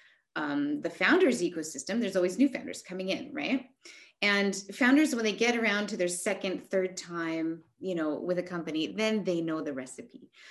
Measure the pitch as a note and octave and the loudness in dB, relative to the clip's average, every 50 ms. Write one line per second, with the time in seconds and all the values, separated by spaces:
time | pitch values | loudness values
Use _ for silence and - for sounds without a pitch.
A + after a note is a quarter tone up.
0 | - _ _ _ _ _ - E3 D3+ D3 C#3+ C#3+ C#3+ D3 D3 D3 - E3 - - | -20 _ _ _ _ _ -6 -4 -4 -2 0 0 0 0 -2 -2 -4 -6 -2 2
1 | F#3 G3+ D4 F#4 F#4 C4+ A3+ - F3 D#3+ F3 E3 D3+ - - C3+ - - G3+ A#3 | 4 4 6 6 6 6 4 2 0 -2 -2 -4 -6 -6 -8 -8 -6 -4 -2 -2
2 | G#3+ F#3+ F#3 F#3 F3+ F#3 F#3 A3 C#4 C#4+ - - - - F3 - - - F#3 F#3 | -2 0 2 2 2 2 4 4 2 2 2 -2 -6 -8 -10 -10 -10 -10 -8 -6
3 | F#3 F#3 F3 - - - - D3+ C#3+ F3+ B3+ C4+ - - _ _ - - - - | -4 -4 -4 -4 -6 -8 -8 -6 -2 -2 -2 -2 -4 -8 _ _ -20 -20 -20 -20
4 | - - _ _ G3+ G#3 G3+ G3+ G3 G3+ G3 - - - - - C4 B3 C4+ D4+ | -20 -20 _ _ 2 2 4 4 2 2 0 -2 -6 -10 -2 2 4 6 8 6
5 | D#4 B3+ B3 A#3 A3 G#3+ G3 - A#3 A#3+ A#3+ A#3 A3+ G#3+ G3+ G#3 G#3 G3+ G#3+ F3 | 6 4 2 0 0 0 0 2 2 2 2 2 2 2 2 2 0 -2 -2 0
6 | F3+ F3 F3 - - G#3+ F#3+ F#3+ - F#3+ F3+ - - - G3 F#3+ F#3 F3+ F#3 - | 0 0 -2 -2 -2 -2 -2 -2 -2 -4 -4 -4 -4 -2 0 0 0 0 -4 -8
7 | - F3 E3+ E3+ E3 D#3+ D#3+ E3 D#3+ D#3+ E3 E3 - _ _ _ E3+ F#3 F3 E3 | -12 -8 -6 -4 -4 -2 -2 -2 -2 -2 -4 -6 -10 _ _ _ -6 -4 -2 -2
8 | D#3 D3+ D3 - - F3 F3+ F3+ F3+ F3+ F3+ E3+ D#3 E3 D3+ D#3 D#3+ - F3+ G3+ | -2 -2 -2 -2 -2 -2 0 -2 -2 -2 -4 -6 -4 -4 -2 -2 -2 -2 -2 -2
9 | A3 A3 A3 G#3+ F3 F#3 F3 E3 E3 E3 D#3+ D#3+ C#3+ D3+ C#3 C3 B2+ B2+ - - | 0 0 0 0 0 0 0 0 -2 -2 -4 -4 -4 -6 -6 -8 -8 -10 -14 -16
10 | A#2+ - - - - - _ - - - | -18 -18 -20 -20 -20 -20 _ -20 -20 -20